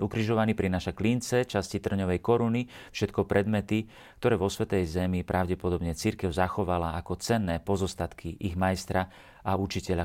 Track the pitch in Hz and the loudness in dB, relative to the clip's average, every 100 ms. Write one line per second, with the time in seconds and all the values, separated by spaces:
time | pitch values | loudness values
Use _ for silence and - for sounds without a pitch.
0 | 107 113 107 113 110 107 95 90 - - | -2 0 2 2 2 2 0 0 -2 0
1 | 107 123 - 123 127 101 95 98 110 101 | 0 0 2 0 2 0 -2 -2 -2 0
2 | 92 90 - 120 117 120 123 - - - | 0 2 2 2 2 0 -4 -10 -12 -4
3 | 101 - 95 101 101 104 98 110 110 - | -2 0 2 2 2 0 2 -2 -2 -10
4 | - - 123 104 98 - 113 98 87 90 | -20 -2 2 2 2 -2 0 0 0 0
5 | 92 90 - 92 90 90 90 87 85 80 | 0 -2 0 0 0 0 0 0 -2 -2
6 | 110 107 95 82 92 - 90 87 82 82 | -2 0 -2 0 0 0 0 0 -2 -4
7 | - 90 - 117 95 82 - 98 92 - | -6 -4 0 0 0 -2 0 0 0 -2
8 | 85 - 85 82 98 87 95 92 - 92 | -6 -6 -10 -6 -4 0 0 0 0 0
9 | 92 - - - 98 95 95 92 - 87 | -2 -6 -20 -10 -2 0 0 -2 -2 -2